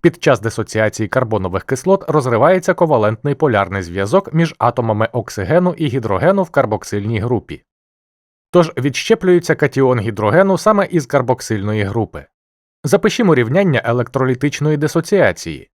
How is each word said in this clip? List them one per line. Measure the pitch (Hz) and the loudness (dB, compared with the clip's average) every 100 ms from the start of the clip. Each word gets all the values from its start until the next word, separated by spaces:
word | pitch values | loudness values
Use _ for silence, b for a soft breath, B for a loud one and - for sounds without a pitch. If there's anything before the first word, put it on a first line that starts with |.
Під | 170 - | 0 0
час | - 123 | 0 2
дисоціації | 110 - 107 107 107 - 107 | 0 -6 -4 0 -2 -2 -2
карбонових | 131 117 107 92 92 | -2 -2 -2 -2 -6
кислот | - 123 180 196 - | -4 -4 0 0 2
розривається | 151 127 117 143 185 180 | -2 0 2 4 2 0
ковалентний | 170 165 135 104 110 143 139 | 0 2 2 2 0 -4 0
полярний | 151 107 95 98 | 0 2 0 -4
зв'язок | 87 87 98 175 196 | -6 -4 0 0 0
між | 160 165 - | -2 -2 0
атомами | 120 120 113 107 110 | -2 0 -2 0 -2
оксигену | 123 - - 92 165 180 - | -4 -8 -8 0 0 0 -2
і | 151 | -4
гідрогену | 127 110 95 147 196 | -4 -2 0 0 0
в | 180 | 0
карбоксильній | - 117 104 - 104 104 113 | 0 0 -2 -4 -6 -4 -4
групі. | 113 120 - 71 _ _ _ _ _ _ _ _ _ | -2 -4 -4 -18 _ _ _ _ _ _ _ _ _
Тож | 175 160 - | 2 2 0
відщеплюється | 135 127 - 220 185 175 170 151 | -4 -4 -2 0 4 2 2 -2
катіон | 143 143 131 123 | 0 2 2 2
гідрогену | 107 104 107 151 196 185 | -2 -2 2 4 2 2
саме | - 208 196 | 2 2 2
із | 175 131 | -2 0
карбоксильної | 143 127 123 - 110 101 107 | 0 0 -2 -2 -4 -2 -2
групи. | 98 110 107 76 69 _ _ _ _ _ | -2 -2 -4 -8 -18 _ _ _ _ _
Запишімо | 147 196 214 - 214 143 | 0 2 2 2 2 4
рівняння | 113 156 196 131 117 | 2 2 2 0 0
електролітичної | 120 117 131 131 127 147 - 147 151 | -2 -2 -2 -2 0 -2 -2 -2 0
дисоціації. | 147 - - 202 127 85 - 73 - | 0 -2 0 2 2 0 -8 -12 -14